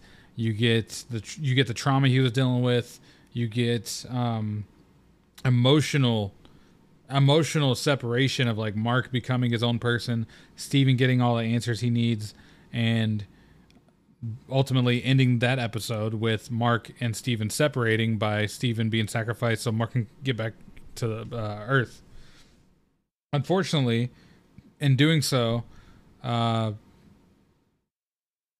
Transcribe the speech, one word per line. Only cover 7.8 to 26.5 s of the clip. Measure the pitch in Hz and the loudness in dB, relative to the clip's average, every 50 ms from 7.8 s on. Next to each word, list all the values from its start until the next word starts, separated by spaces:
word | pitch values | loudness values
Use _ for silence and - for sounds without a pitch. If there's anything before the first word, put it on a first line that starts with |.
| - 151 143 - - 117 117 127 135 127 - - 127 120 | 0 0 0 0 0 -2 0 2 0 0 0 0 0 0
of, | 110 104 | 0 -2
like, | 110 107 98 | -4 -4 -4
Mark | 107 110 117 120 127 123 - | -2 0 0 0 0 0 0
becoming | - 123 - - 127 123 127 120 | -4 -4 -2 -2 -2 0 0 0
his | 120 110 120 | 0 0 0
own | 120 117 110 | 0 0 0
person, | 120 120 120 117 - - 120 117 113 - - - - - - | 0 0 0 0 -2 -2 -4 -4 -4 -6 -10 -20 -20 -20 -18
Steven | - - - - 139 139 131 131 | -16 -6 0 2 4 4 4 4
getting | 120 131 127 127 123 | 4 4 4 4 4
all | 123 120 120 | 4 2 2
the | 117 117 | 2 0
answers | 113 117 120 - 123 117 98 | 0 0 0 0 -2 -4 -2
he | 120 120 | -2 0
needs, | 117 120 117 117 113 107 107 104 - - - - - - - - - | 0 2 0 0 0 -2 -4 -10 -14 -16 -20 -20 -20 -20 -18 -10 -4
and | 120 117 113 117 113 110 110 107 104 98 - - - - - - _ _ _ _ _ _ _ _ _ _ _ _ _ - 113 107 127 - - | -2 0 0 0 0 0 0 -2 -4 -6 -10 -18 -20 -20 -20 -20 _ _ _ _ _ _ _ _ _ _ _ _ _ -12 -12 -12 -12 -10 -2
ultimately | 127 135 135 - 127 131 123 123 120 123 - | 0 0 2 2 2 2 2 2 2 2 2
ending | 123 135 131 131 123 123 117 | 2 4 4 4 4 4 2
that | 123 120 131 135 | 2 0 0 0
episode | 120 110 - 110 - - 120 107 107 113 113 | -2 -4 -6 -6 -6 -6 -4 -4 -4 -4 -4
with | 107 110 113 110 107 - - | -2 0 0 0 -2 -4 -6
Mark | 123 110 117 120 120 113 - - - - | -4 0 2 2 2 0 -2 -6 -10 -6
and | 123 117 104 | -6 -4 -4
Steven | - - 127 120 107 107 107 | -4 -4 -4 -2 -2 -2 -4
separating | - - 151 147 143 131 117 113 110 110 113 113 113 101 | -2 0 0 0 0 0 0 2 2 2 2 0 0 0
by | 110 107 104 107 107 | 0 0 0 0 -2
Steven | 101 - - - 123 113 110 113 110 | -4 -4 -4 -4 -4 -2 -2 -2 0
being | 107 113 110 104 | 0 0 -2 -2
sacrificed | - 117 110 113 110 - 127 117 113 - - | -2 -4 -4 -4 -4 -2 -2 -2 -2 -2 -2
so | 120 | -2
Mark | 110 110 117 - | -2 -2 -2 -2
can | - 127 110 - - - 135 | -2 -4 -4 -4 -8 -10 -6
get | 131 127 107 | -6 -4 -4
back | 110 117 - - - - - - - - - | -4 -8 -8 -12 -18 -20 -20 -20 -20 -16 -10
to | - 127 113 | -6 -6 -6
the, | 110 110 113 113 117 117 | -6 -6 -8 -10 -8 -8
uh, | 107 104 104 104 104 123 | -8 -8 -8 -8 -4 -2
Earth. | 135 135 117 - - - - - - - - - - - - _ _ _ _ _ _ _ _ _ _ _ _ _ _ _ _ _ - | 0 0 0 -2 -6 -16 -20 -20 -20 -20 -20 -20 -20 -20 -20 _ _ _ _ _ _ _ _ _ _ _ _ _ _ _ _ _ -4
Unfortunately, | 143 135 - 170 196 170 - - 147 131 120 117 117 123 120 - - - - - _ _ _ _ - - - _ - | -4 -2 0 0 0 0 0 0 0 0 2 0 0 -2 -4 -6 -12 -20 -20 -20 _ _ _ _ -20 -20 -20 _ -2
in | 147 139 131 | 0 2 4
doing | 120 147 156 165 156 | 4 4 4 4 2
so, | 135 - 143 127 117 113 117 120 117 - - - - - - - - - - _ - | 0 0 0 0 0 0 0 -2 -4 -8 -14 -20 -20 -20 -20 -20 -20 -20 -20 _ -6
uh, | 123 120 117 117 117 | -4 -2 0 0 0